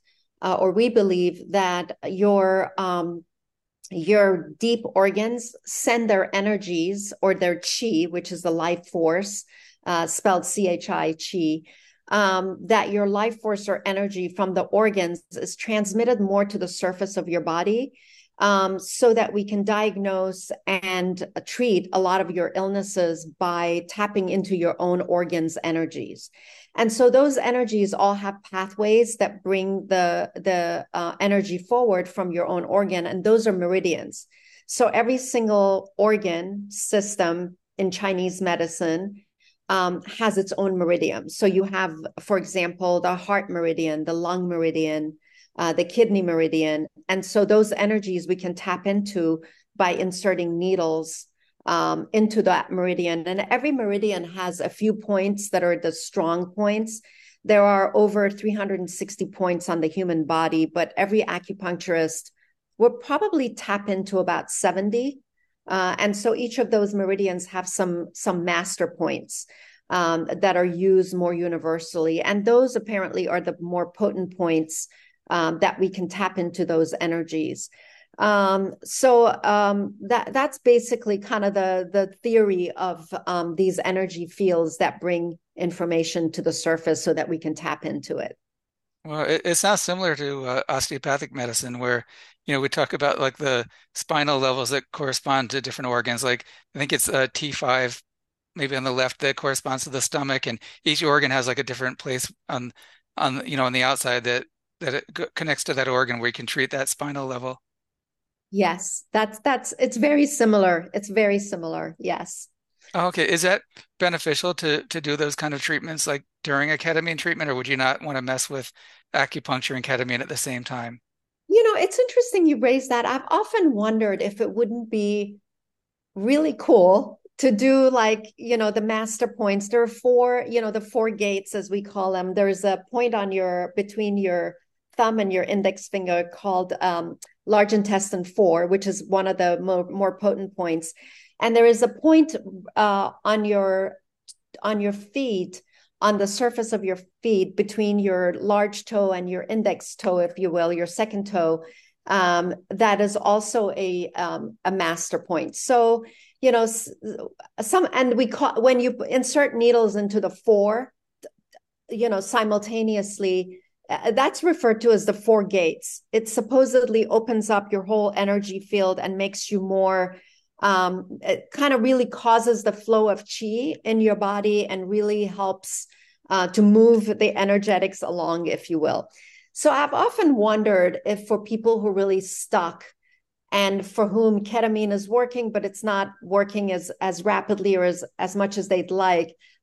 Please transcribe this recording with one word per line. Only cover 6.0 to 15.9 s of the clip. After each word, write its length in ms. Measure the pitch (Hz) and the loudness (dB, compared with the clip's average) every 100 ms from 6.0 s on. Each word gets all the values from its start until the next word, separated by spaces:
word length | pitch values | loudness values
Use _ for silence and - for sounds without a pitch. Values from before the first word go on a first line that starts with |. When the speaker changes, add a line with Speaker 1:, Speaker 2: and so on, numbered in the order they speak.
| 226 | 4
Speaker 1:
their 260 | 196 185 | 2 2
energies 760 | 196 202 208 190 170 175 202 202 - | 0 0 -2 -2 -4 -2 -4 -10 -2
or 140 | 190 | 0
their 220 | 185 180 175 | 2 0 -2
qi, 540 | - - 233 160 170 | -4 -4 0 0 0
which 220 | 175 175 | -4 -8
is 80 | 170 | -6
the 100 | 175 | -2
life 380 | 165 165 175 - | 0 -2 -4 -4
force, 560 | 180 160 175 202 - - - - _ | 0 2 0 -2 -10 -14 -20 -20 _
uh, 220 | - 170 165 | -2 -2 -2
spelled 400 | - 208 180 175 | 0 2 2 0
C 200 | - 190 | -2 0
H 220 | 175 - | -2 -4
I, 240 | 170 160 | -2 -2
qi, 520 | 160 - 185 160 160 - _ _ _ - | -4 -6 -2 -2 -2 -6 _ _ _ -2
um, 500 | 208 196 185 190 180 175 | 2 2 0 -4 -8 0
that 220 | 214 - | 0 2
your 160 | 202 202 | 0 0
life 340 | 202 226 226 | 0 -2 -4
force 280 | 214 202 202 | -6 -4 -4
or 140 | 185 | -4
energy 480 | 202 196 202 185 175 | -2 -4 -4 -4 -6
from 200 | 180 190 | -4 -2
the 80 | 185 | -2
organs 600 | - 196 220 196 175 170 - | 0 2 2 2 -2 -6 -10
is 240 | 175 185 - | -10 -10 -8
transmitted 640 | - 214 202 | -4 -2 0